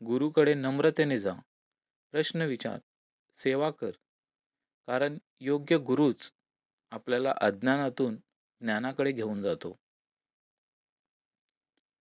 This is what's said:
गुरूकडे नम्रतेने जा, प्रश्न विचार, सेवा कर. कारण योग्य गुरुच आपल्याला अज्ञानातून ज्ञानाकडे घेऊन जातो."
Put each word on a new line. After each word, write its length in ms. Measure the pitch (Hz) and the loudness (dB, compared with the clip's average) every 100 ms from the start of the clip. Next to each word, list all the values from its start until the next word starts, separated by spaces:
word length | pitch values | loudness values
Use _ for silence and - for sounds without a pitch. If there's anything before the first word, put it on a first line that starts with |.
| 113 | -2
गुरूकडे 480 | 127 147 156 147 | 0 2 4 4
नम्रतेने 680 | 143 131 139 156 156 151 123 | 4 0 2 2 4 2 0
जा, 140 | 98 87 - _ _ _ _ _ _ | -2 -6 -12 _ _ _ _ _ _
प्रश्न 300 | 147 156 165 | -4 -2 -2
विचार, 380 | 160 120 113 101 - _ _ _ _ - | -4 -4 -8 -10 -14 _ _ _ _ -6
सेवा 360 | 131 135 151 | -2 0 -2
कर. 200 | 143 107 - _ _ _ _ _ _ _ _ - | -4 -8 -10 _ _ _ _ _ _ _ _ -4
कारण 300 | 127 143 151 - - | -2 -2 -4 -14 -8
योग्य 380 | 135 143 143 165 | -2 -2 2 2
गुरुच 540 | 131 135 147 113 - _ _ _ _ _ - | 2 2 2 2 -8 _ _ _ _ _ -18
आपल्याला 420 | 113 - 123 131 - | -14 -4 -2 0 2
अज्ञानातून 720 | 107 98 127 139 139 131 127 110 _ _ _ _ | 2 2 2 2 0 0 -2 -4 _ _ _ _
ज्ञानाकडे 500 | 117 107 127 139 139 | -4 -2 -2 -2 -2
घेऊन 300 | 127 110 101 | -2 -4 -4
जातो." 340 | 98 80 87 - _ _ _ _ _ _ _ _ _ _ _ _ _ _ _ _ _ _ _ _ _ _ | -4 -4 -8 -14 _ _ _ _ _ _ _ _ _ _ _ _ _ _ _ _ _ _ _ _ _ _